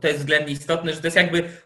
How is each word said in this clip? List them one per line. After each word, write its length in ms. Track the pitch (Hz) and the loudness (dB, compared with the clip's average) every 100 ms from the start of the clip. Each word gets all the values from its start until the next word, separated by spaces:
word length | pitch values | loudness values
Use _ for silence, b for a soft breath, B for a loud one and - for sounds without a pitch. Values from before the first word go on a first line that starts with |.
to 80 | 160 | -2
jest 120 | 147 | -2
względnie 320 | 143 151 147 | 2 0 0
istotne, 400 | 139 - 165 165 | -6 -2 -2 -2
że 80 | 156 | -4
to 60 | 165 | 0
jest 100 | 180 | 2
jakby 280 | 175 170 165 B | 4 2 -2 B